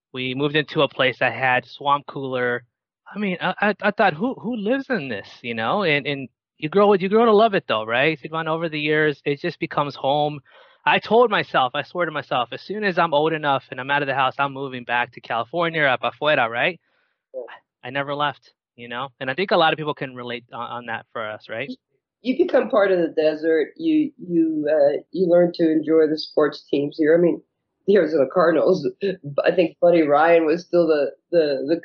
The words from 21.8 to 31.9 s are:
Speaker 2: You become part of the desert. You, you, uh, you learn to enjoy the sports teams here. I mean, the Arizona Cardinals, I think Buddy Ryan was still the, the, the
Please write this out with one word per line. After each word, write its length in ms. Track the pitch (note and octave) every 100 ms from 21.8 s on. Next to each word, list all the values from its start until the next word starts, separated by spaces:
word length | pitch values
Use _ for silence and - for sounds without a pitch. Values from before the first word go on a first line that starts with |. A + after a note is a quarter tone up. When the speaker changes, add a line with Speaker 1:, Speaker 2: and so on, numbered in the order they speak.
| _ _ _ _
Speaker 2:
You 140 | A3+ C4
become 320 | F4 C4 A#3+
part 220 | A#3 G3
of 80 | F3+
the 140 | E3 D3
desert. 540 | D#3 D3+ D#3+ D#3+ C#3+ -
You, 340 | D#3+ D#3 D3 -
you, 500 | F3 E3+ D#3+ D#3 D3
uh, 320 | D#3 C#3+ D3 -
you 180 | E3+ F3+
learn 240 | F3 F3
to 180 | F3 E3
enjoy 360 | D#3 D3 D#3+ D#3
the 80 | D#3
sports 480 | - - D3 - -
teams 280 | C#3+ C#3+ D3+
here. 160 | D3+ E3+
I 40 |
mean, 200 | F3 - - _ _ _ -
the 80 | G3+
Arizona 300 | D#3 D#3 C3
Cardinals, 520 | F#3 D#3+ D#3 B2+ F3+ C3+ - G3 - C#3+ C#3+ -
I 100 | F3
think 220 | E3+ -
Buddy 220 | F3 E3+
Ryan 440 | D3 C#3+ E3+ E3+ D#3+
was 200 | E3+ -
still 220 | F3 D#3+
the, 240 | D3+ C3+ - _
the, 340 | E3+ D3+ C3+ C#3
the 80 | E3+ -